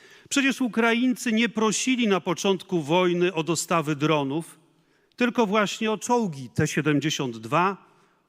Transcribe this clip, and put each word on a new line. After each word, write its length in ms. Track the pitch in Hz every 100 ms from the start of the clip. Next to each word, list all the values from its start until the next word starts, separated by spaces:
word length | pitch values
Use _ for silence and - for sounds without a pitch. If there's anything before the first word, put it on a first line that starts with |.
| - - -
Przecież 320 | 277 269 -
Ukraińcy 720 | 254 196 233 226 254 240 254
nie 180 | 220 240
prosili 580 | 220 220 - - 254 233
na 120 | 190
początku 640 | 185 165 202 190 - 180
wojny 520 | 139 170 180 175 175
o 100 | 170
dostawy 520 | 156 160 - 175 151 151
dronów, 640 | 147 151 139 147 170 - _ _ _ _ _ -
tylko 300 | 240 240 220
właśnie 460 | 214 202 - 220
o 60 | 214
czołgi 520 | - 240 214 139 123
T 180 | - 156
siedemdziesiąt 680 | - 156 147 151 151 135 113
dwa, 400 | 113 147 185 190 - _ _ _